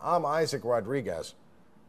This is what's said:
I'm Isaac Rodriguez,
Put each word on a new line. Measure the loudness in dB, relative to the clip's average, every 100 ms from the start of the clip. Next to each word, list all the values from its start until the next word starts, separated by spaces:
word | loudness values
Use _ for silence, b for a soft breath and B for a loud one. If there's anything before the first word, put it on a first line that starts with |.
I'm | 0 0
Isaac | 2 2 0 0
Rodriguez, | 0 0 2 -2 -2 -4 -8 -14 -20 -20 -20 -20